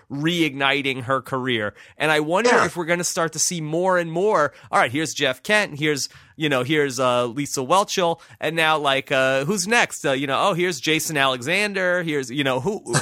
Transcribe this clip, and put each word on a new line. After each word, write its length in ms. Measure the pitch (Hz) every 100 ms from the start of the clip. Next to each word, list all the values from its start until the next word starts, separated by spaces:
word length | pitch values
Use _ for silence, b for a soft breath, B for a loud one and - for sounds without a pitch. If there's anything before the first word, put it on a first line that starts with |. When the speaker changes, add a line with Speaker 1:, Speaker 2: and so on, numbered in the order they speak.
| B
Speaker 1:
reigniting 920 | 139 156 175 156 135 139 143 139 127
her 180 | 120 135
career. 540 | 123 131 127 120 104 B B B
And 120 | 151
I 100 | 156
wonder 280 | 156 180 240
Speaker 2:
Yeah. 160 | 240
Speaker 1:
if 100 | 170
we're 120 | 170 165
gonna 180 | 175
start 300 | 175 - 165
to 40 | 156
see 220 | - 175
more 380 | 151 160 185 180
and 120 | 170
more. 440 | 165 202 196 147 B B
All 80 | 190
right, 120 | 151
here's 220 | 131 156
Jeff 300 | - 139 127
Kent. 360 | - 214 190 147
Here's, 300 | 151 143 - B B -
you 120 | 156
know, 140 | 131
here's, 360 | 123 156 143 123
uh, 280 | 127 123 123
Lisa 340 | 117 143 -
Whelchel. 580 | 127 185 208 - 170 165 B B
And 160 | 151 160
now, 220 | 160 156
like, 340 | 143 135 -
uh, 320 | 135 131 135
who's 240 | 139 208 175
next? 380 | 240 202 - 151
Uh, 60 |
you 140 | 135 139
know, 140 | 127
oh, 140 | 175
here's 260 | 170 180 151
Jason 380 | 156 156 147 151
Alexander. 840 | 135 131 120 185 208 196 180 180
Here's, 280 | 160 147 131
you 140 | 135
know, 160 | 135 127
who, 220 | 123 - -
<laughs> 80 | 120